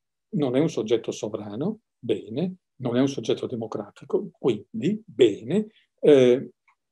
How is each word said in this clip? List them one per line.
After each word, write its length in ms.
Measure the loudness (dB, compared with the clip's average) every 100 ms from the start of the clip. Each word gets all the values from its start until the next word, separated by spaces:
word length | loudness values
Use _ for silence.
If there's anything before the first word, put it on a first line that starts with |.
| _ _ _
non 220 | -2 0 2
è 40 |
un 80 | 2
soggetto 440 | 0 0 0 -2
sovrano, 680 | -8 -8 -8 -10 -6 -6 -6 _ _
bene, 600 | -6 -6 -4 -6 -6 -8 _ _
non 160 | -4 0
è 40 |
un 60 | 0
soggetto 400 | -2 -4 -4 -4
democratico, 840 | -8 -8 -8 -10 -14 -4 -4 -4
quindi 680 | _ -2 -2 -4 -6 -4 -4 -8
bene, 600 | 4 4 4 -2 -2 -2 _ _ _
eh, 500 | 6 6 6 4 0 _ _ _ _